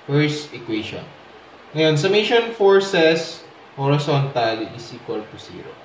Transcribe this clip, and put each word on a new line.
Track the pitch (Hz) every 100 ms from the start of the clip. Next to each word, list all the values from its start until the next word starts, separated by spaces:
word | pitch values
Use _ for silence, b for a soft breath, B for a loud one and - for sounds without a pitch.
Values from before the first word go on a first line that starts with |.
First | - 143 151 147 -
equation. | 120 113 107 101 107 - - - - - - -
Ngayon, | 151 156 147
summation | 190 208 214 240 233
forces | - 196 196 196 175 160 165 - - - - - -
horizontal | 139 147 156 143 135 123 113 110 107 -
is | -
equal | 123 - 107
to | 104 98
zero. | - 92 - -